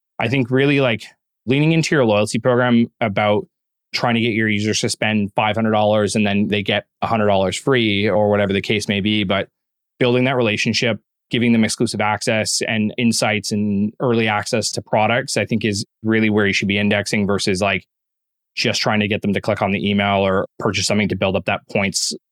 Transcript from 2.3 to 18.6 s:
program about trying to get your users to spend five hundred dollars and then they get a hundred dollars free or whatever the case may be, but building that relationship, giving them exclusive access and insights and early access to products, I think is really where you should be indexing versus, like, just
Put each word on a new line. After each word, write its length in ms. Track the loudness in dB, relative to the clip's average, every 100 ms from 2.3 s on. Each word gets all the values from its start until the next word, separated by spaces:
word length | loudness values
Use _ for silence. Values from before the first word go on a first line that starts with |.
| -2
program 480 | 0 2 4 2 2 -2
about 460 | -4 0 2 0 -2 _ _ _ _
trying 200 | -4 -2
to 80 | 0
get 120 | 0
your 160 | 0 0
users 320 | 0 -2 -2
to 80 | -2
spend 420 | -2 0 0 -2
five 220 | -2 -2 0
hundred 160 | 0
dollars 440 | 2 2 2 2 0
and 120 | 0
then 220 | 0 0
they 120 | -2
get 240 | 0 -2 -4 -8
a 60 | -4
hundred 200 | 0 2
dollars 280 | 2 0 -2
free 520 | 0 2 2 0 0
or 220 | 2 2
whatever 240 | 2 2
the 80 | 0
case 260 | 0 -2 -2
may 120 | -2
be, 240 | 0 0
but 240 | 0 -2 -4 _ _ _ _ -2
building 280 | 0 2 2
that 100 | 2
relationship, 640 | 0 0 -2 0 -2 -2 _ _ -6
giving 220 | 0 2
them 100 | 2
exclusive 380 | 2 0 -2 0
access 600 | -2 0 0 -2 0 -4 -2
and 260 | -2 -2 0
insights 540 | 0 2 0 -2 -2
and 420 | -2 0 0 -2 -2
early 260 | 0 0 2
access 420 | 0 -2 -2 -2
to 100 | -6
products, 560 | -2 0 2 0 -2 -4
I 80 | -2
think 200 | -2 -2
is 200 | -4 -8 _
really 260 | 0 2 2
where 160 | 2 2
you 80 |
should 140 | 0 -2
be 100 | 0
indexing 480 | 0 0 0 -2 0
versus, 360 | 0 0 0
like, 260 | 0 -2 -6 _ _ _ _ _ _
just 260 | -4